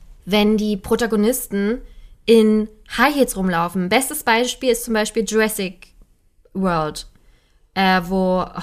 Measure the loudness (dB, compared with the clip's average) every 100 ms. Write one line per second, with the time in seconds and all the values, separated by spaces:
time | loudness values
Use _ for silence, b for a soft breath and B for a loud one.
0 | -20 -18 -2 2 2 2 0 -4 -2 -2
1 | 0 0 0 -2 -4 -4 -2 -4 b b
2 | b b 4 4 6 2 -2 -10 -10 0
3 | 0 2 0 0 -2 -2 -2 -4 0 0
4 | 0 -4 0 0 0 -2 -2 -2 -2 -2
5 | 0 -2 0 0 0 -2 -8 -8 -20 _
6 | -20 _ _ _ _ -4 -2 0 -4 -6
7 | -16 _ _ _ _ _ _ 0 2 2
8 | 0 -2 0 0 -2 -8